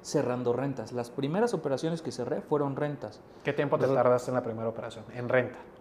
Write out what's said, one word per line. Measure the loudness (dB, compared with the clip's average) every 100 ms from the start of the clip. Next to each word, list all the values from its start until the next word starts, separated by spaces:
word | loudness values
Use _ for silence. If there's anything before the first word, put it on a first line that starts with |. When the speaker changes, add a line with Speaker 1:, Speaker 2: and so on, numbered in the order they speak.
Speaker 1:
cerrando | -2 0 0 0 0
rentas. | 0 -2 -4 -6
Las | -6 -4
primeras | 0 0 2 2
operaciones | 0 0 0 0 -2
que | -4
cerré | -4 -2 -4
fueron | 2 2 2 0
rentas. | -2 -4 -8 -12 -20 -8
Speaker 2:
¿Qué | -2
tiempo | 0 2 2
te |
Speaker 1:
Entonces | 4 6
Speaker 2:
tardaste | 6 4 2
en | -2
la |
primera | -2 -4 -4
operación? | -4 -8 -12 -12
En | -8 2
renta. | 2 2 -4 -16 -20